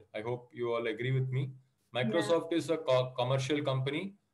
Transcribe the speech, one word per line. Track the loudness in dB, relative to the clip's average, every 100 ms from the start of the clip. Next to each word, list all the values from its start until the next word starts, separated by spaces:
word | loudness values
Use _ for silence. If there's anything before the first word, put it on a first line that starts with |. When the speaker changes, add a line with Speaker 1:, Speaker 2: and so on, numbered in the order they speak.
| -10
Speaker 1:
I | -8
hope | -4 -6 -8
you | -6 -2
all | 0 0
agree | -2 0
with | 0 0
me. | -2 -2 -6 _ _ _ -2
Microsoft | 0 2 4 2 2
Speaker 2:
Yeah. | -2
Speaker 1:
is | 0
a | -2
co-, | 2 2 2 -2
commercial | 0 0 2 0
company. | 0 0 0 -2 -6 -10 _